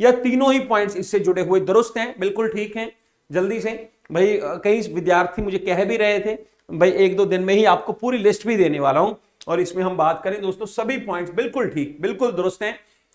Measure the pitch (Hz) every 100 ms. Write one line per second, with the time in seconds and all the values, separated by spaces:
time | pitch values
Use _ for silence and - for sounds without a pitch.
0 | 240 247 254 254 269 269 - 214 202 180
1 | - 208 170 180 175 185 151 208 233 226
2 | 240 185 190 202 220 208 208 220 226 -
3 | _ _ _ 156 196 220 220 226 - _
4 | - 160 202 202 147 175 208 226 202 160
5 | 175 175 175 - 202 185 190 175 202 226
6 | 208 202 214 214 - _ - 165 185 185
7 | 190 190 185 185 185 196 208 170 - -
8 | 247 247 202 208 220 214 165 147 139 143
9 | 202 214 _ _ - 170 175 190 185 175
10 | 156 165 190 208 196 190 208 - 220 262
11 | 208 175 175 175 277 269 202 151 143 -
12 | 196 226 247 180 180 - 214 226 _ _
13 | _